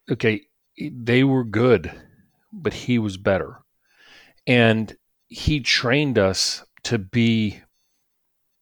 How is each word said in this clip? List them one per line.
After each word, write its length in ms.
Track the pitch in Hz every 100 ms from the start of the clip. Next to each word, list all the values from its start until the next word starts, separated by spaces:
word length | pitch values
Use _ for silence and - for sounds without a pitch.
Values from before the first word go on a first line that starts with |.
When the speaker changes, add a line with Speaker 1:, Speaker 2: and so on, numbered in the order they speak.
| -
Speaker 1:
that. 60 |
Speaker 2:
okay, 280 | 123 113 104 - _ _ -
they 460 | 151 123 117 123
were 200 | 135 131 117
good, 460 | 104 127 104 - - - _ _ _ _
but 220 | 208 151
he 260 | - - 120
was 180 | 107 92
better. 440 | 101 92 71 - _ _ _ _ _ - _ _ -
And 500 | 123 113 110 104 - _ _ _
he 340 | - - 151
trained 580 | 120 - 120 143 147 110
us 440 | 95 92 - - - _
to 160 | - 117
be 640 | 92 120 117 113 107 - _ _ _ _ _ _ _ _ _ _